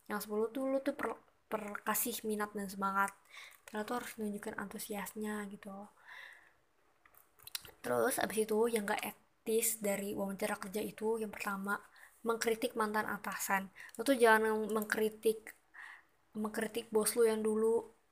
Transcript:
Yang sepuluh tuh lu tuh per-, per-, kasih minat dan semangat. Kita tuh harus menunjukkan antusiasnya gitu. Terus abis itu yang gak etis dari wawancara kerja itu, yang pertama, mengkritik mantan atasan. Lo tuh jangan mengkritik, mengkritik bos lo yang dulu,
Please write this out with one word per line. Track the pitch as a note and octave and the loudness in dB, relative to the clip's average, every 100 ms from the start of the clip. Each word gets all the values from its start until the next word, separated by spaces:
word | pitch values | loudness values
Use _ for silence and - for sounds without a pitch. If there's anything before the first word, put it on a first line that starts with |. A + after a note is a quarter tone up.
| - | -6
Yang | G#3 | -6
sepuluh | G3+ G#3 A3+ | -2 0 0
tuh | C4+ C4+ | 0 0
lu | C4+ C#4 | 0 0
tuh | |
per-, | C#4 A3+ - - _ - | -2 -4 -6 -12 _ -6
per-, | G#3+ G#3 G#3 | -4 -4 -6
kasih | - G#3+ B3 A3 A3 | -2 0 0 -2 -2
minat | G#3 G#3 | -2 -2
dan | G#3 G3 | -4 -6
semangat. | G3 G3 G3 G3 - _ - - - - | -2 0 2 0 -2 _ -20 -20 -20 -10
Kita | G#3+ | -6
tuh | G#3+ B3 | -4 -4
harus | A3+ - | -6 -6
menunjukkan | G#3+ G#3 G#3+ | -6 -6 -8
antusiasnya | G#3 G3+ G#3 - G3+ F#3 - G#3+ G#3 G#3 | -8 -8 -8 -8 -8 -8 -6 -6 -4 -8
gitu. | G3+ G3+ G3 G#3 - - - - - - _ _ _ _ _ _ - _ _ - - - - | -10 -14 -14 -14 -20 -20 -18 -18 -20 -20 _ _ _ _ _ _ -20 _ _ -14 -14 -14 -10
Terus | - - A#3 - | 0 2 4 2
abis | - G3 G#3+ | 0 0 2
itu | G#3+ A#3 | 2 2
yang | A3+ G3+ | 2 0
gak | G#3+ | 0
etis | - - _ _ - A3 A3+ - | -2 -8 _ _ -2 2 2 0
dari | G3+ G3 G3+ | -2 -2 -2
wawancara | G#3 G3 G3 G#3 G3+ | -4 -4 -2 -2 -2
kerja | G3+ G3+ | -4 -6
itu, | G#3 - G#3+ A3+ | -6 -4 -2 -2
yang | G#3+ | -4
pertama, | F#3+ - G3 G3 G#3 - - - - | -6 -4 -4 -2 -4 -6 -20 -20 -6
mengkritik | A3+ A3+ A#3 A3+ B3 A#3 | -2 0 0 0 0 0
mantan | G#3+ G#3+ G#3 | 0 2 0
atasan. | G3+ - G3 - G3 G3 - - - | -2 -4 -4 0 0 0 -10 -12 -2
Lo | A3+ | 2
tuh | |
jangan | C4 A3+ A3 A3 A3 G#3+ | 8 8 8 6 2 0
mengkritik, | A3 G#3+ - A3 G#3+ A3 A3 - - _ - - - _ _ _ G#3+ | 0 0 2 0 2 0 0 -4 -20 _ -20 -18 -18 _ _ _ -6
mengkritik | G#3+ G#3+ A3 A#3 A#3 | -4 -4 -4 -4 0
bos | A3 G#3+ B3 | 2 2 6
lo | A#3 | 6
yang | A3 | 6
dulu, | A3 G#3+ A3+ A3+ - - _ | 4 4 4 4 0 -10 _